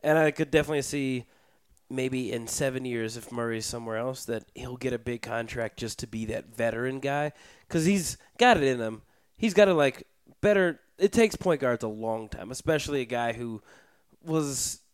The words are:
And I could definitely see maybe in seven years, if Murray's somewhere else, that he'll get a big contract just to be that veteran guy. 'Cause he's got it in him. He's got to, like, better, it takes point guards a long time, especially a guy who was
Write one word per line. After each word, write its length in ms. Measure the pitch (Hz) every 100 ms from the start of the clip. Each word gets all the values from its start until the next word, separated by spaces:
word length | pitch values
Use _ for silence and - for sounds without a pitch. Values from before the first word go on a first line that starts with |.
And 160 | - 156
I 140 | 156
could 180 | 151 151
definitely 320 | 156 143 151
see 440 | 131 143 135 127 120 _ _ _ _ _ _
maybe 420 | 131 131 127 117
in 160 | 120 117
seven 380 | - 139 131 127
years, 300 | 117 110 117
if 140 | 113
Murray's 360 | 120 117 113 110
somewhere 300 | 120 117 110
else, 280 | 127 131 -
that 200 | 113 - -
he'll 220 | 127 123
get 160 | 127
a 40 | 120
big 240 | 117 120
contract 560 | - 113 113 123 110 -
just 220 | 113 -
to 80 | 113
be 180 | 110 110
that 200 | 117 -
veteran 540 | 117 117 113 127 131
guy. 320 | 135 143 147 - - - _
'Cause 160 | 165 160
he's 320 | 196 165 - _ -
got 180 | 247 196
it 60 |
in 160 | 135 123
him. 240 | 113 110 _ _ _ _
He's 160 | 226
got 120 | 180 202
to, 100 | 170
like, 320 | 139 - - _ _ _
better, 380 | 208 202 180 151 _ -
it 140 | 196
takes 240 | 226 226 -
point 260 | 190 151
guards 220 | 131 120
a 40 | 113
long 420 | 107 110 110 107
time, 200 | - 98
especially 520 | 127 - 151 - 143
a 40 | 120
guy 280 | 120 120
who 280 | 113 120 110 _ - _ _ _ _
was 560 | 160 156 143 127 - - _